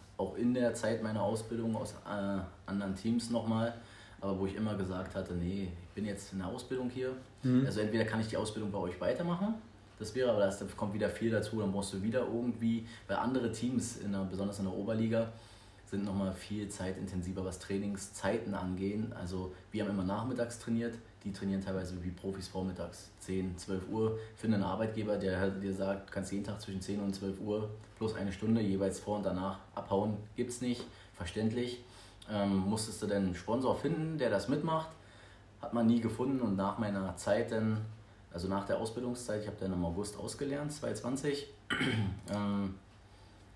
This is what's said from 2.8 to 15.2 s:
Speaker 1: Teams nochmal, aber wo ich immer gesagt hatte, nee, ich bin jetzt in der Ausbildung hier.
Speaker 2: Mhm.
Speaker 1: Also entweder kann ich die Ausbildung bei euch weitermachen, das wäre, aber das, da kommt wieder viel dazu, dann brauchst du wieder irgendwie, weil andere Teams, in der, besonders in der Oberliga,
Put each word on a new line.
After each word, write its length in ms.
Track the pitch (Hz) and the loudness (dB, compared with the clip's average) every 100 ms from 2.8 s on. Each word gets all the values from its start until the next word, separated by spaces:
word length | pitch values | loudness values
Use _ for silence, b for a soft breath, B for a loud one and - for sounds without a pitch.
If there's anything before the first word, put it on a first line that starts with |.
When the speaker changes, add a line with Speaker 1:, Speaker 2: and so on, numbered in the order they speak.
| 98 | 0
Speaker 1:
Teams 360 | 95 113 117 117 | 0 2 2 2
nochmal, 440 | 117 107 113 117 - B B B B | 0 2 2 2 0 B B B B
aber 180 | 98 95 | -2 0
wo 80 | 98 | 0
ich 100 | 98 | 0
immer 180 | 107 | 0
gesagt 400 | 98 92 92 95 | 0 0 -2 -4
hatte, 180 | 98 90 | -4 -2
nee, 340 | 87 87 98 92 85 | 0 0 0 -2 -6
ich 60 | - | -10
bin 100 | - | -6
jetzt 280 | 104 98 - | -4 -4 -6
in 60 | 95 | -4
der 80 | 87 | -4
Ausbildung 420 | 123 - 127 123 | -4 -4 -2 -2
hier. 220 | 123 127 127 - - | -2 -2 -4 -10 -2
Speaker 2:
Mhm. 220 | 131 127 | 4 6
Speaker 1:
Also 160 | 135 101 | 6 4
entweder 240 | 107 113 | 2 4
kann 160 | 110 113 | 2 2
ich 80 | 110 | 0
die 80 | - | 0
Ausbildung 340 | 107 - 104 | 0 -2 -2
bei 80 | 98 | -2
euch 220 | 90 90 | -2 0
weitermachen, 540 | - 127 170 175 208 226 - - - - | 2 2 2 2 2 0 -6 -20 -18 -10
das 160 | 107 | -4
wäre, 160 | 127 127 | 2 4
aber 100 | 104 | 6
das, 180 | 98 98 | 4 2
da 80 | 98 - | -4 -2
kommt 160 | 104 | -2
wieder 160 | 104 107 | 2 0
viel 220 | - 113 | 2 2
dazu, 300 | 110 98 113 | 4 2 0
dann 120 | 98 | 2
brauchst 220 | 98 95 | 0 -2
du 80 | 98 | -2
wieder 180 | 101 127 | 0 2
irgendwie, 680 | 110 117 123 110 113 113 110 B B | 2 0 0 2 2 2 0 B B
weil 100 | 98 | 0
andere 340 | 117 127 117 | 2 2 0
Teams, 460 | - 123 120 - - | 0 0 2 0 -2
in 160 | 101 | -2
der, 80 | 98 95 | -2 -2
besonders 280 | 95 101 98 | -2 -2 -2
in 80 | 95 | -2
der 80 | |
Oberliga, 540 | 92 101 110 110 113 | -2 0 2 2 2